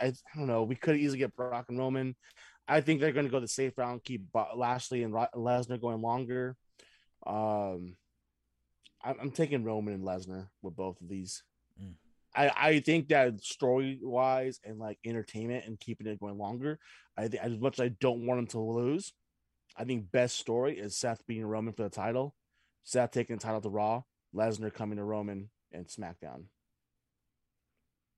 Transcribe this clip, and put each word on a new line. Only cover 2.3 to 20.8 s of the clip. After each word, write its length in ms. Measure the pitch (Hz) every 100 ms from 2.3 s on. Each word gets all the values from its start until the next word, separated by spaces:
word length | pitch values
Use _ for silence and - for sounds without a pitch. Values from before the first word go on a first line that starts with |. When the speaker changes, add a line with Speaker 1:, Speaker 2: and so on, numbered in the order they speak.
| - - - -
Speaker 1:
I 140 | 151
think 180 | 143 156
they're 120 | 156
gonna 180 | 135 139
go 100 | 127
the 80 | 117
safe 300 | - 135 123
route 140 | 123
and 120 | 123
keep 280 | - 120 95
Bo-, 240 | 113 101 117
Lashley 480 | 120 127 - 127
and 100 | 117
Ro-, 140 | 110 117 120
Lesnar 460 | 117 123 120 123
going 200 | 120 113
longer. 540 | 113 123 120 127 127 127 _ - - _ _ _ -
Um, 720 | 104 107 104 98 90 90 90 _ _ _ _ _ _ _ _ - _
I'm, 120 | 123 135
I'm 100 | 135
taking 320 | 123 156 139
Roman 300 | 110 110 104
and 100 | 98
Lesnar 440 | 95 92 92 92 95 _
with 140 | 95 85
both 260 | 95 90
of 80 | 87
these. 340 | 98 92 - - _ _ -
Speaker 2:
Mm. 120 | 95 82 _ _ _ -
Speaker 1:
I, 160 | 143 -
I 240 | 151 151
think 280 | 135 160 143
that 320 | 147 127 104
story-wise 1160 | - - 131 127 135 135 127 123 131 131 131 123 107
and, 120 | 110
like, 200 | 110 104 113
entertainment 600 | 117 104 107 113 123 110
and 140 | 110
keeping 260 | - 113 110
it 120 | 104
going 180 | 104 101
longer, 420 | 101 120 143 156 - - _ -
I 100 | 110
thi-, 80 | 113
as 180 | 113 110
much 220 | 127 -
as 60 | 123
I 40 | 113
don't 260 | 131 120 117
want 140 | 123
him 80 | 120
to 120 | 117
lose, 540 | 110 117 120 160 - - _ _ _ _ _ -
I 80 | 120
think 260 | 123 95
best 260 | 127 123 -
story 400 | - 117 135
is 200 | 139